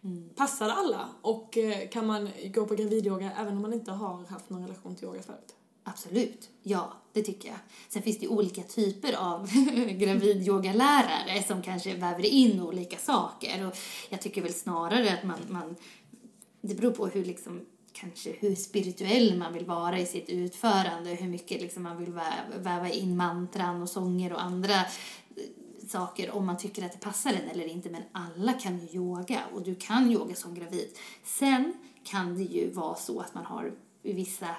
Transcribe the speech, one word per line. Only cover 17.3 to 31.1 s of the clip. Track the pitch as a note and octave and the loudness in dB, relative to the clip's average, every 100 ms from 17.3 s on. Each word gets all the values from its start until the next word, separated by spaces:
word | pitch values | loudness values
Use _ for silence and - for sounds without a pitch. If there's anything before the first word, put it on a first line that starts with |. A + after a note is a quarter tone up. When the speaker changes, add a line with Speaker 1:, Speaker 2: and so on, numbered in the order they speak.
| F3 - F3 - _ _ | -6 -10 -12 -14 _ _
Speaker 1:
kanske | - F#3 - - - | -14 -14 -10 -10 -2
hur | G#3 F#3 | 0 0
spirituell | - G3+ F#3 F3+ F#3 A#3+ A3+ F3+ | 0 -2 -2 -2 4 6 6 6
man | E3 | -2
vill | E3+ F3 | -6 -4
vara | E3+ F3 F#3 | -2 0 0
i | F3 | -2
sitt | F3 - | -4 -4
utförande, | F3+ F3+ - A#3 G3 F3+ E3 F3 | -2 -2 0 4 4 2 -2 -6
hur | F3+ F#3 | -4 -4
mycket, | F3 - F#3 | -6 -6 -6
liksom, | F3+ F3+ | -6 -8
man | F3 E3+ | -8 -6
vill | F3 | -8
vä-, | F3 D#3+ E3 - A3 | -4 -4 -4 -6 -6
väva | F3+ F3 F3+ | -2 -2 0
in | - F#3 F3 | 0 0 2
mantran | F3 F3 F3+ F#3+ F3 F3 | 2 0 -4 -2 -2 -2
och | F3+ | -4
sånger | G3+ F3+ F3+ F3+ | -2 0 2 0
och | E3+ | -2
andra, | F3+ F3+ G3 G3 | -2 0 4 4
eh, | F3+ - - - - - - - - - - | 4 -4 -12 -14 -16 -14 -14 -14 -20 -16 -6
saker, | G3 F3+ - F3+ | -4 -4 -4 -4
om | G#3 F#3+ | 0 0
man | F3+ | 0
tycker | G3+ - F#3 | -4 -6 -8
att | |
det | - | -6
passar | G#3 G3+ C#4+ | -6 -2 0
en | G3 E3 | 0 -2
eller | E3 D#3+ | -4 -4
inte. | E3+ E3+ | -6 -8
Men | E3 - | -10 -8
alla | F#3 E3+ E3 G#3+ | -8 -8 0 0
kan | B3+ G3 F3+ | 2 -2 -4
ju | E3 F3 | -4 -4
yoga, | F3+ F3+ F3+ - - | -2 -2 -2 -4 -4
och | G3 | -6
du | F#3 F#3 | -6 -6
kan | - A#3 B3 | 2 6 6
yoga | A3 - F3 | 6 2 -6
som | F3 F3 | -8 -10
gravid. | E3+ F3+ - - - | -6 -6 -6 -10 -18